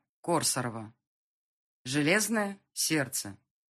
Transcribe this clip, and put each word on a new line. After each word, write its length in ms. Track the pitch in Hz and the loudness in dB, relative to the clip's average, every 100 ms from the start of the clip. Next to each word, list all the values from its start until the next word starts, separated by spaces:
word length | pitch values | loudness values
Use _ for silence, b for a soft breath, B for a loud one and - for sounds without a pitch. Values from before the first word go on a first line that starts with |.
| _ _ | _ _
Корсарова. 720 | - 160 - 131 120 113 107 - _ _ _ _ _ _ _ _ | 0 2 2 0 -4 -6 -12 -16 _ _ _ _ _ _ _ _
«Железное 720 | 180 147 147 208 202 226 202 196 _ | -4 2 4 4 2 0 -2 -6 _
сердце». 680 | - - 156 131 - 101 101 _ _ _ | -4 0 0 0 -4 -8 -12 _ _ _